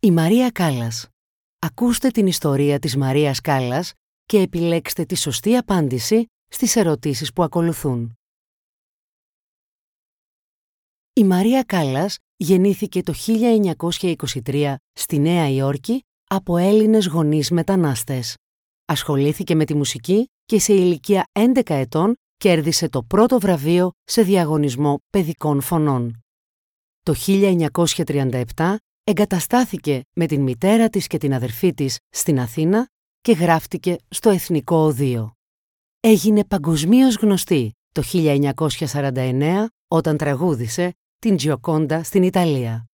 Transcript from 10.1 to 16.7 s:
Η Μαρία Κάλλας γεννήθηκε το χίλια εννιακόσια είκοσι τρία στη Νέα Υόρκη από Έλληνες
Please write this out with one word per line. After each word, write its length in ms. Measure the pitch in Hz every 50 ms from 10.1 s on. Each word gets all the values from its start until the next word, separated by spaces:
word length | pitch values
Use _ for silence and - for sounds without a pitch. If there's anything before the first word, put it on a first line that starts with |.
| _ _ _ _ _ _ _ _ _ _ _ _ _ _ _ _ _ _ _ _ _
Η 120 | - 214
Μαρία 380 | 190 185 180 196 220 247 269 254
Κάλλας 540 | _ - 185 160 135 131 135 165 202 - - _ _ _
γεννήθηκε 680 | _ 185 147 190 185 185 202 190 190 - - - 185 175
το 100 | - 165
χίλια 380 | - - - 226 220 226 240
εννιακόσια 600 | 233 220 208 190 160 - - 170 170 - - 185
είκοσι 320 | 165 - - 135 - 135 113
τρία 360 | - 131 143 147 143 139 135 _ _ _
στη 260 | - - - - 147
Νέα 300 | 143 160 175 175 165 143
Υόρκη 560 | 135 135 135 135 143 135 - - 226 269 - _ _ _ _
από 320 | _ - 190 190 - 175
Έλληνες 500 | 170 175 190